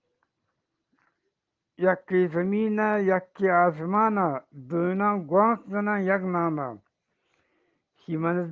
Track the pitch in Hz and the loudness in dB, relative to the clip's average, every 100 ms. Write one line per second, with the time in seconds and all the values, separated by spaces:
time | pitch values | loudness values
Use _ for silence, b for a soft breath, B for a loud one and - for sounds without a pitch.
0 | _ _ _ _ _ _ _ _ _ _ | _ _ _ _ _ _ _ _ _ _
1 | _ _ _ _ _ _ _ - 185 185 | _ _ _ _ _ _ _ 0 0 0
2 | - 185 180 160 185 202 220 214 214 214 | 0 0 2 0 -2 -2 0 0 0 0
3 | 190 185 185 - 190 175 180 156 165 202 | 2 0 -2 -2 2 4 4 0 -2 2
4 | 220 208 175 135 - 143 127 170 175 190 | 2 2 0 -2 -8 -18 -6 -2 -2 0
5 | 208 208 151 180 220 220 - 202 208 208 | 0 -2 0 2 4 2 -4 -6 -2 -2
6 | 185 196 185 175 170 151 131 107 _ _ | 0 0 0 -2 -2 -2 -6 -10 _ _
7 | _ _ _ _ _ _ _ _ _ _ | _ _ _ _ _ _ _ _ _ _
8 | - 160 165 175 170 | -8 -4 -2 -2 -4